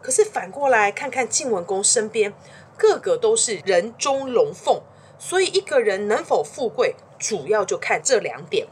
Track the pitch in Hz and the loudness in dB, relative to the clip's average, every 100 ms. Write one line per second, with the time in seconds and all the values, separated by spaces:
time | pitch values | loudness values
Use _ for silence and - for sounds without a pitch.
0 | - - 415 262 185 269 285 233 202 202 | -2 2 2 0 -8 -2 2 4 2 0
1 | 277 254 233 - 285 202 170 190 202 240 | -6 -4 -2 -2 -2 -2 -2 -2 2 0
2 | 214 226 202 202 - - - - 440 349 | 0 0 -2 -2 -20 -20 -20 0 2 2
3 | 196 160 220 226 - 190 185 175 214 226 | 0 0 2 2 0 -4 2 2 2 -4
4 | 294 269 269 233 151 185 - 214 - - | -2 -2 0 0 0 -2 -2 -2 -2 -20
5 | - - - 359 370 370 381 285 208 190 | -20 -18 -4 -2 0 -2 0 0 2 -2
6 | 208 240 330 226 147 - 240 - 202 - | 0 -2 2 0 0 -6 -6 0 -2 -2
7 | - - - 208 139 214 196 175 - 240 | -16 -10 -6 -6 0 0 0 -4 -2 -2
8 | - 233 170 120 170 170 - | 2 0 0 -12 -4 -4 -4